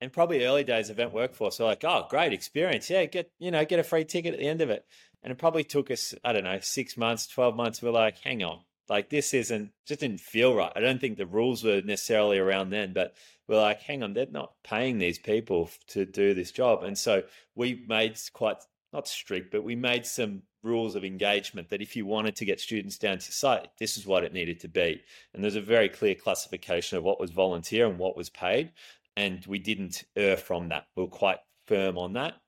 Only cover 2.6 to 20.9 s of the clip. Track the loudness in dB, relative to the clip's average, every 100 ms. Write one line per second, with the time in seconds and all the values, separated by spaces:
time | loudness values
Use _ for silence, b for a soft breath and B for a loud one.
2.6 | 0 0 0 0 2 -2 -6 _ -2 0
3.6 | 2 2 2 0 0 -2 -4 -2 -2 0
4.6 | 0 -2 -6 b b _ -12 -2 2 2
5.6 | 0 -2 -2 -4 -6 -6 -2 0 -2 -4
6.6 | -4 -6 -6 -2 -2 -2 -4 2 2 2
7.6 | -2 -2 0 4 4 2 -4 -4 -4 -6
8.6 | _ _ -2 -2 0 -2 0 0 0 -4
9.6 | -6 _ -10 -6 -4 -6 -4 4 4 4
10.6 | 0 0 0 2 -2 -4 -2 2 2 2
11.6 | 2 2 2 -4 2 4 4 4 4 2
12.6 | 0 -2 -2 -2 -2 B B B 0 4
13.6 | 4 2 -4 -6 -4 -2 -4 -6 -10 _
14.6 | -4 -2 0 2 0 0 0 0 2 0
15.6 | 0 -6 -8 -4 -2 2 4 2 -2 0
16.6 | 2 2 0 -2 2 2 0 B B -4
17.6 | -4 -4 -2 0 0 -2 -14 -2 -2 -2
18.6 | -10 _ _ -10 -8 -8 -6 -6 -4 -4
19.6 | -4 -4 0 0 -2 -4 -4 -6 -14 _
20.6 | -2 0 0